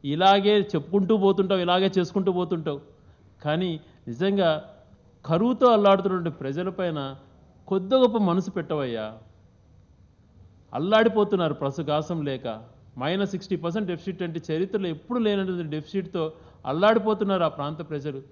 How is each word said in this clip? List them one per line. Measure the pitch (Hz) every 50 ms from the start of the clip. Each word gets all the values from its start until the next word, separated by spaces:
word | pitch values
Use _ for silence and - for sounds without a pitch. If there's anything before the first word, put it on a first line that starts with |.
| -
ఇలాగే | 139 147 160 185 196 196 202 190 208 208 208
చెప్పుకుంటూ | 196 202 - 156 139 - 185 202 190 175 220
పోతుంటావు, | 208 190 196 190 196 190 180 196 185
ఇలాగే | 175 175 180 185 196 190 190 190
చేసుకుంటూ | 175 165 - 202 185 196
పోతుంటావు. | 180 180 180 175 185 165 151 156 143 139 - - - _ - - - _ _ _ _ _ -
కానీ | 147 151 170 185 180 160 151 - - _ _ _ 120
నిజంగా | 117 123 180 196 196 202 185 165 156 151 - - - - - _ - _ _ _ _ _ _
కరువుతో | - 165 175 214 240 254 - 254
అల్లాడుతున్నటువంటి | 247 233 214 202 202 196 190 185 196 185 180 170 165 135 -
ప్రజలపైన | 139 135 139 160 185 190 185 185 185 175 160 147 139 135 135 - - - - - - _ _ _ _ -
కొద్ది | 190 190 185 190 262
గొప్ప | 262 254 233 214 226
మనసు | 208 180 170 190 180 208
పెట్టవయ్యా. | - 185 156 - 160 151 139 123 117 110 107 107 110 110 - - _ _ _ _ _ _ _ _ _ _ _ _ _ _ - _ _ _ _ _ _ - - - _ _ _ _ -
అల్లాడిపోతున్నారు | 123 156 190 214 220 220 226 214 214 208 208 208 185 170 156 147
ప్రసుగాసం | - 147 139 135 - 151 143 147 151 156 - 175 165
లేక. | 147 139 135 123 - 120 107 107 113 - - - - - _ 123
మైనస్ | 127 151 180 196 202 196
సిక్స్టీ | 196 185 - - 190
పర్సెంట్ | 156 160 170 170 220 208 175
డెఫిసిట్ | 175 165 - 196 180 185
అంటే | 180 165 160 165 - -
చరిత్రలో | 156 160 190 190 220 208 196 175
ఎప్పుడు | 160 151 - - 247 247
లేనటువంటి | 226 214 202 196 190 185 185 175
డెఫిసిట్తో | 170 151 147 156 147 - - 196 175 - - 175 160 156 156 - - - - _ -
అల్లాడిపోతున్నారు | - 139 165 196 214 220 220 196 220 214 208 208 196 196 185 170
ఆ | 156
ప్రాంత | - - 143 147 156 151 165 -
ప్రజలు. | 151 143 131 151 135 135 131 -